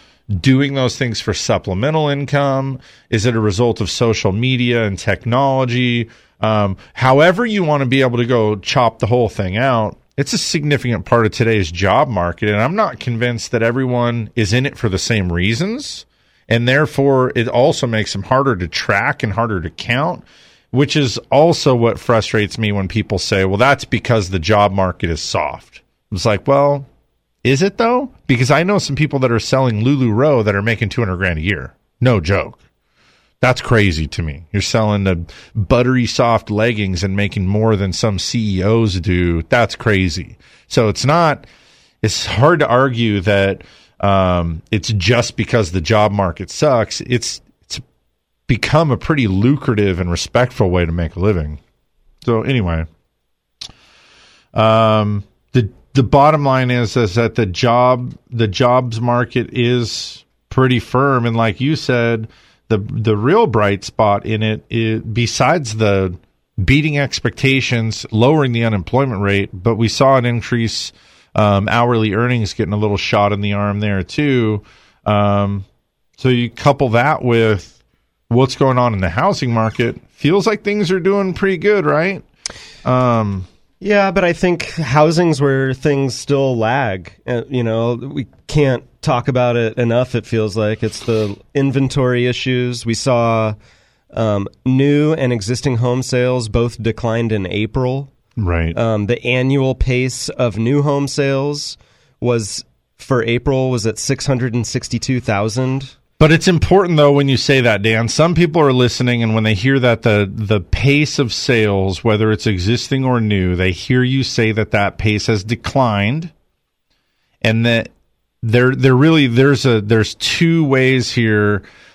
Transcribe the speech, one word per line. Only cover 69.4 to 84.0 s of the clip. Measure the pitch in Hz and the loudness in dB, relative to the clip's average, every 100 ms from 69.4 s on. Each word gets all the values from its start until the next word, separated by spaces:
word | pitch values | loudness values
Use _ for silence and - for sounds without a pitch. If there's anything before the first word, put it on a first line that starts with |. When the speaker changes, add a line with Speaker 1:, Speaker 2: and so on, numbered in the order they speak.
| 98 | -2
Speaker 1:
but | 92 104 | -4 -2
we | 110 113 | 0 0
saw | - 135 131 | 2 4 4
an | |
increase, | 120 120 - 120 113 - - - _ _ _ | 2 -4 -2 -2 -2 -6 -10 -16 _ _ _
um, | - 104 101 104 | 0 2 2 2
hourly | 117 120 117 110 | 2 2 2 0
earnings | 98 123 120 101 | 0 0 0 -2
getting | - 92 | -4 -4
a | 104 | -2
little | 107 101 | -2 -2
shot | - 107 101 | 0 2 2
in | 101 | 0
the | 101 | -2
arm | 101 104 101 | -2 -2 -2
there | 104 98 | -2 -2
too. | 92 - 147 127 110 104 - _ _ _ | -4 -2 0 2 0 -2 -8 _ _ _
Um, | - 104 104 101 101 101 98 _ _ _ _ _ | 0 2 2 0 -2 -4 -10 _ _ _ _ _
so | 127 | 0
you | 123 120 | 0 -2
couple | - 147 135 135 | 0 0 2 2
that | 113 135 156 | 2 2 0
with | 127 117 113 101 - _ _ _ _ _ - | 0 2 2 0 -4 _ _ _ _ _ -2
what's | 117 135 | 2 2
going | - 135 127 | 2 2 2
on | 123 | 0
in | 101 | 0
the | 92 | -2
housing | 87 180 - 127 | 0 -2 0 -2
market, | 117 110 - 117 - - | 0 0 0 -2 -4 -16
feels | _ 143 196 233 | _ 0 2 0
like | 208 | -2
things | 202 208 170 | -2 -2 0
are | 190 | 0
doing | 175 202 190 | 0 0 -2
pretty | 170 196 180 | -2 -2 0
good, | 202 208 | 0 2
right? | 151 147 185 190 - _ - - - - | 2 0 -2 -6 -14 _ -16 -16 -20 -8
Um, | 120 127 127 117 107 98 92 _ _ _ | 0 2 2 2 0 -4 -8 _ _ _
Speaker 2:
Yeah, | 196 208 | 0 2